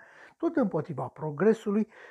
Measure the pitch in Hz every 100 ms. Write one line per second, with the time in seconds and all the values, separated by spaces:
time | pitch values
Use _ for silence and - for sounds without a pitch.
0 | - - - _ 330 330 220 165 - 139
1 | 123 - 156 143 202 214 214 202 208 -
2 | -